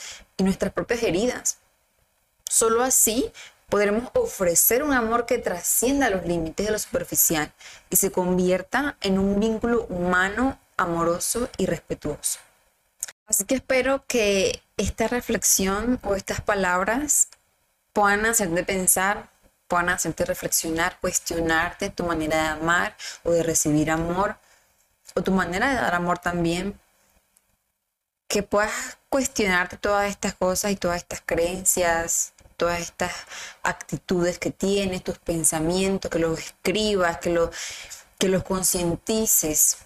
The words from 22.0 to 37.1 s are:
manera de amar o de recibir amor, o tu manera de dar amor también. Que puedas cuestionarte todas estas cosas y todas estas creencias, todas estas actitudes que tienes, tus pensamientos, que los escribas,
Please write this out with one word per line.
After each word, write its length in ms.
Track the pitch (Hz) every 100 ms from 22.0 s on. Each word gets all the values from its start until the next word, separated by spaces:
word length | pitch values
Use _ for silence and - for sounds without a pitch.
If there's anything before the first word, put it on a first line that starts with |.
manera 340 | 175 160 156 156
de 100 | 156
amar 460 | 156 160 175 208 - - -
o 80 | 170
de 100 | 170
recibir 460 | 165 156 156 151 151
amor, 480 | 160 170 180 208 - _ _ _ _ _ _ - 202
o 80 |
tu 80 | 185
manera 380 | 190 170 185 262
de 60 | 247
dar 200 | 120 175
amor 240 | 175 175
también. 600 | 175 175 170 175 202 - _ _ _ _ _ _ _ _ _ _ _ _ _ _ -
Que 160 | 208
puedas 540 | 196 208 208 247 254 - -
cuestionarte 680 | 277 254 - 202 180 180 -
todas 320 | 208 202 202
estas 260 | 196 202 -
cosas 360 | 185 185 208
y 40 | 196
todas 220 | 175 175
estas 240 | - 185 -
creencias, 1080 | 165 170 185 185 185 175 165 170 - - _ - -
todas 240 | 170 170
estas 320 | 170 - 180 - - - - -
actitudes 760 | 180 - - 156 - 180 175 170
que 140 | 156
tienes, 520 | - 196 202 196 185
tus 140 | - -
pensamientos, 920 | - 165 156 160 160 185 190 190 -
que 100 | 165
los 200 | 165 160
escribas, 800 | - - 190 202 214 196 175